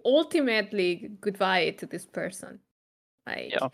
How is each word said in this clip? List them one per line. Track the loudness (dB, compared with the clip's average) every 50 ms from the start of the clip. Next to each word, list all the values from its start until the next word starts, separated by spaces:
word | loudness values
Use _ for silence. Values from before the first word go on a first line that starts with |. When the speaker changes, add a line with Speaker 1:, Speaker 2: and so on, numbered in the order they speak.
| 2
Speaker 1:
ultimately | 4 4 4 4 4 2 2 2 4 2 0 0 0 0 0 2 2 0 -2 -6 -14 -12 -6
goodbye | -4 -4 0 0 2 4 4 4 2 2
to | -2 -4 -10
this | -10 -10 -12 -12
person. | _ -8 -6 -6 -6 -8 -12 -16 -16 -18 -20 _ _ _ _ _ _ _ _ _ _ _ _ -10
Like, | -10 -8 -8 -6 -4
Speaker 2:
Yeah. | -2 -2 -2 -2